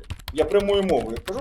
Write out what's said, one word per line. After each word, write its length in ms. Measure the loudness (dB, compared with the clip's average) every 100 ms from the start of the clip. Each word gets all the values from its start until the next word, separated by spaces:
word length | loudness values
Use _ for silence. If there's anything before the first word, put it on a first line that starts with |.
| -12 -14 -6
Я 100 | -2
прямою 380 | 2 2 2 2
мовою 360 | 2 0 0 -6
кажу, 160 | -6 -6